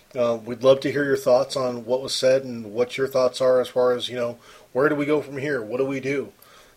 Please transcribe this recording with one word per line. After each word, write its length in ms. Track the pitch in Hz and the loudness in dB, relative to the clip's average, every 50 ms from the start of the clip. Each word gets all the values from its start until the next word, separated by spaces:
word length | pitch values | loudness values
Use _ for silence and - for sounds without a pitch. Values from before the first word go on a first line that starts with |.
| _ _ - | _ _ -2
Uh, 240 | 127 120 120 117 110 107 | 0 0 0 0 -2 -4
we'd 180 | 117 120 110 | -10 -4 2
love 180 | 123 131 135 135 | 6 6 6 6
to 120 | - 143 | 4 -2
hear 120 | 127 143 143 | -2 0 0
your 120 | 135 135 | 0 0
thoughts 400 | 127 - 135 123 127 135 135 - | 2 4 4 4 4 4 0 -2
on 300 | 139 127 123 123 120 113 | -4 -2 -2 -4 -6 -4
what 160 | 117 127 131 | -2 -2 -2
was 120 | 180 - - | -2 -4 -4
said 300 | - 131 131 131 135 135 | 0 2 4 4 2 0
and 300 | 127 120 117 113 104 101 | -4 -10 -10 -10 -6 -2
what 240 | 117 123 123 - 135 | -2 -2 -2 -2 -4
your 100 | 135 127 | -4 -2
thoughts 320 | - 131 127 123 - - | 0 2 0 0 0 0
are 180 | 131 127 127 127 | 2 2 4 2
as 100 | 120 120 | 2 0
far 240 | - 127 123 127 | 0 0 2 2
as, 180 | 123 120 113 113 | 2 0 -4 -6
you 60 | 120 | -6
know, 220 | 123 120 120 117 - _ - - - - _ - | -4 -6 -6 -6 -10 _ -20 -20 -20 -16 _ 0
where 160 | 123 143 151 | 2 2 2
do 40 | 151 | 2
we 120 | 143 143 | 0 0
go 160 | 143 151 147 | 0 0 0
from 160 | 135 135 143 135 | -2 -4 -8 -6
here? 240 | 131 151 143 123 | -4 -4 -4 -4
What 160 | 107 107 117 127 | -4 -4 -2 -2
do 80 | 135 | -2
we 120 | 135 139 135 | -2 -2 -4
do? 340 | 127 135 143 139 117 104 - _ - - - - - - _ | -4 -4 -4 -4 -6 -8 -10 _ -20 -20 -20 -20 -20 -20 _